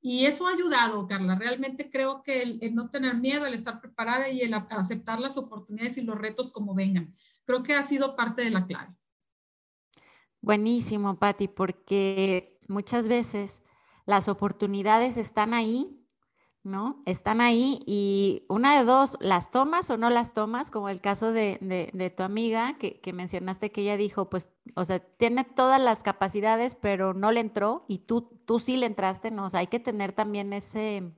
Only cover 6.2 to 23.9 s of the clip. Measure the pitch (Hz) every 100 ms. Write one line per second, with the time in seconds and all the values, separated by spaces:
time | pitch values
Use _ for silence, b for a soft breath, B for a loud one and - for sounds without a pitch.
6.2 | 214 214 254 - 208 190 196 185 160 -
7.2 | b b - 254 254 294 285 277 269 269
8.2 | 233 226 240 196 180 - - - _ _
9.2 | _ _ _ _ _ _ _ _ b b
10.2 | b _ 208 208 214 240 233 214 202 185
11.2 | 202 196 196 - 190 185 _ 196 196 196
12.2 | 196 185 180 _ _ 202 202 240 220 240
13.2 | 233 208 202 - b b b b - 202
14.2 | 190 196 202 - 202 196 196 220 254 233
15.2 | 214 - 214 233 220 233 359 - _ _
16.2 | _ _ _ _ 196 196 220 277 - 180
17.2 | - 220 240 233 254 277 - 202 202 196
18.2 | 196 160 - 196 262 285 233 254 269 -
19.2 | 190 185 - 247 269 339 359 233 233 240
20.2 | 240 - 214 233 285 220 202 190 202 202
21.2 | 226 226 214 190 190 185 165 185 185 180
22.2 | 185 208 233 226 240 285 196 - - 180
23.2 | 180 185 185 185 214 208 202